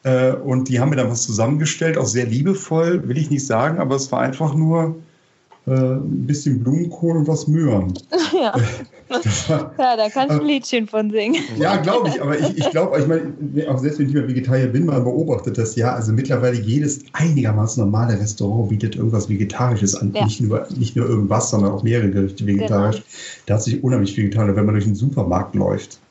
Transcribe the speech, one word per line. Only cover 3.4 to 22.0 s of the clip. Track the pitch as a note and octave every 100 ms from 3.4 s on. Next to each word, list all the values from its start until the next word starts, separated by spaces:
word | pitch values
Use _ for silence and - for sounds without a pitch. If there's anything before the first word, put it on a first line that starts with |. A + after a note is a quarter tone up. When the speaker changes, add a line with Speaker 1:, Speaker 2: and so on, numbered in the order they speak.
| -
Speaker 1:
sagen, | A2+ C#3+ E3
aber | C#3+ C3+
es | C3+
war | B2+
einfach | B2+ C3 D#3
nur, | C#3+ D#3+ E3 D#3+ D#3+ - _ _ _ _ - -
äh, |
ein | C3 C3 C3 - - B2
bisschen | C#3+ D3 A#2
Blumenkohl | A#2 D#3 E3+ - E3+ E3
und | D3
was | D#3 -
Möhren. | D#3+ D3+ G#2 F#2 F#2 -
Speaker 2:
<laughs> | F4+ D#4
Ja. | F4+ A#3+ -
Speaker 1:
<laughs> | A2 - - - -
Das | B3 A2 G2 -
war | D3+ - -
Speaker 2:
Ja, | B3+ A#3
da | G#3+
kannst | C4 C#4 D4
du |
ein | D4
Speaker 1:
äh, |
Speaker 2:
Liedchen | C#4 - B3 G#3+
von | G#3+ G#3+
singen. | G#3+ G#3+ E4 - A2+
Speaker 1:
Ja, | F#3 G3
glaub | D#3 A#3 E3+
ich, | C#3
aber | C#3+ D3+
ich, | D#3 F3+
ich | -
glaub, | D#3 C#3+ D#3
ich | C#3
mein, | D#3+ C#3 - D3 C#3 -
auch | B2+
selbst | C#3 D3
wenn | C3+
ich | D3
mal | C3
Vegetarier | B2+ B2 C3 B2+
bin, | A#2 E3
man | C3+
beobachtet | A#2+ B2+ D#3+ A#2+ - G#2+
das | A2 -
ja, | A#2
also | B2 A2
mittlerweile | A2 C3+ B2 B2 A#2+
jedes | G#2 C3+ D3 - -
einigermaßen | - E3 C#3+ A2 G#2 A2 -
normale | G2+ G#2+ A#2+ G2+
Restaurant | G#2 - G2+ A2+ G2+
bietet | G#2 A2 -
irgendwas | A2 A2 G2
Vegetarisches | G2 G2+ - B2 A2 G2 -
an. | G2+ G#2
Speaker 2:
Ja. | G2+
Speaker 1:
Nicht | -
nur, | A2 G#2+ - B2+
nicht | A#2 A#2+
nur | A#2+
irgendwas, | A2+ G2+ G#2+ -
sondern | G#2+ G2+
auch | -
mehrere | A2 A#2